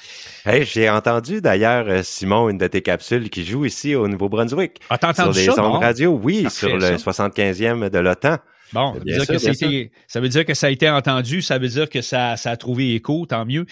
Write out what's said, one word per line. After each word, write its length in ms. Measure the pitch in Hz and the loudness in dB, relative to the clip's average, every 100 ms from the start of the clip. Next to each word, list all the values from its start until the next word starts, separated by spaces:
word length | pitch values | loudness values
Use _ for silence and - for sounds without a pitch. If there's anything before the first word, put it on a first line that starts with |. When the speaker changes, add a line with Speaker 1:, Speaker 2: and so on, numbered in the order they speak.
| - - - - | -18 -20 -20 -6
Speaker 1:
Hey, 200 | 101 123 | 0 2
j'ai 260 | 139 113 110 | 2 2 4
entendu 500 | 107 120 117 113 214 | 4 2 0 0 -2
d'ailleurs, 480 | 156 95 110 123 107 | 2 4 4 2 2
euh, 140 | 95 | 0
Simon, 460 | - - 95 107 117 | -2 -4 0 2 2
une 80 | 92 | 0
de 80 | 90 | 0
tes 160 | 98 | 0
capsules 480 | 92 87 - 123 107 | 0 -2 0 -2 -2
qui 140 | 92 | -8
joue 200 | 85 127 | -6 -4
ici 300 | 139 - 143 | -4 -4 -2
au 140 | 139 104 | 0 0
Nouveau-Brunswick. 720 | 98 98 107 117 147 180 - - | -2 -2 0 -2 -2 -4 -6 -4
Speaker 2:
Ah, 80 | 120 | -2
t'as 120 | 170 | 0
entendu 300 | 175 180 95 | 2 2 4
Speaker 1:
Sur 100 | 190 | 4
des 40 | 247 | 4
Speaker 2:
ça, 80 | |
Speaker 1:
ondes 80 | 107 | 2
Speaker 2:
non ? 60 | 143 | 2
Speaker 1:
radio, 400 | 117 117 170 139 | 2 2 2 2
oui, 200 | 117 214 | 0 0
Speaker 2:
Parfait, 140 | 139 - - | 0 -2 -2
Speaker 1:
sur 80 | 92 | 2
le 40 | |
Speaker 2:
ça. 160 | 92 87 | 2 0
Speaker 1:
soixante-quinzième 880 | - 95 101 101 101 92 113 117 101 | -2 -2 -2 0 -2 0 0 0 0
de 100 | 92 | 2
l'otan. 380 | 90 90 143 160 _ _ _ | 2 2 0 -2 _ _ _
Speaker 2:
Bon, 200 | 117 135 - | -2 -2 -4
Speaker 1:
Bien 140 | - 85 | -4 -2
Speaker 2:
ça 140 | 139 | 0
veut 60 | 156 | 0
dire 0 | |
Speaker 1:
sûr, 0 | |
Speaker 2:
que 20 | |
Speaker 1:
bien 100 | - | 0
Speaker 2:
ça 120 | 135 151 | 0 -2
a 20 | |
été, 240 | 139 110 _ - | -2 -6 _ -10
ça 120 | 120 | -4
veut 80 | 127 | 0
dire 160 | 143 | 0
que 100 | 165 | 0
ça 120 | 131 143 | 0 0
a 40 | |
été 200 | 135 156 | 2 2
entendu, 500 | 143 139 131 120 175 | 2 0 0 -2 -4
ça 180 | - 131 | -2 -2
veut 100 | 127 | -2
dire 200 | 127 151 | -2 -2
que 140 | 139 | -4
ça, 340 | - 123 123 117 | -4 -2 -2 -2
ça 140 | 123 | -6
a 60 | 120 | -6
trouvé 380 | 123 123 131 | -4 -2 0
écho, 300 | 113 - 156 165 | 0 -2 -4 -2
tant 200 | 113 113 | -4 -2
mieux. 180 | 147 175 | -4 -6